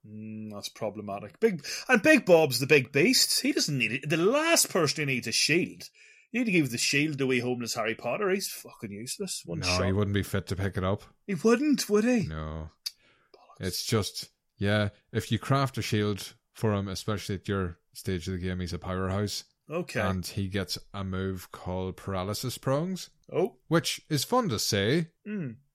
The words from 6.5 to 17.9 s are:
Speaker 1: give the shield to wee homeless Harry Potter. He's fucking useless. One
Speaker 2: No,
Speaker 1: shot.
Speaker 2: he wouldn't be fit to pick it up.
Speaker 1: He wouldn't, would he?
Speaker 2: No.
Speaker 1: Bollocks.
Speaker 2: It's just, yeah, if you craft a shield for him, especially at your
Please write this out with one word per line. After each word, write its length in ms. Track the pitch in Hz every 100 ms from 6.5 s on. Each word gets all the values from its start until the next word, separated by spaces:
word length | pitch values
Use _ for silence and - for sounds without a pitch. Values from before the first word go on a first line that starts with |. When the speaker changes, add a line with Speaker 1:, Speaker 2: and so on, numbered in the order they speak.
Speaker 1:
give 180 | 175 139
the 60 | 120
shield 400 | - 143 156 139
to 80 | 135
wee 120 | 127
homeless 360 | 123 123 117
Harry 200 | 120 110
Potter. 340 | 110 120 151 202
He's 200 | 196 -
fucking 420 | - - - 107
useless. 520 | 101 127 - 190 -
One 140 | - 85
Speaker 2:
No, 80 | 92
Speaker 1:
shot. 180 | 90
Speaker 2:
he 60 | 95
wouldn't 200 | 95 101
be 100 | 101
fit 240 | 92 98 -
to 80 |
pick 220 | 92 98 92
it 60 |
up. 180 | 92 104 - _
Speaker 1:
He 80 | -
wouldn't, 540 | 180 220 240 302 277 -
would 140 | 208
he? 240 | 226 247 151
Speaker 2:
No. 420 | 78 78 78 80 _ - _ _ _ _
Speaker 1:
Bollocks. 340 | - - - 92
Speaker 2:
It's 180 | -
just, 440 | - 110 95 - - _ _ _
yeah, 320 | 101 107 101 _ _
if 200 | 110 -
you 80 | 110
craft 380 | - 139 135 -
a 40 |
shield 520 | - 107 104 98 - - _
for 200 | - 110
him, 140 | 101 98
especially 480 | 92 - 101 -
at 120 | 95 -
your 300 | 98 90 85 _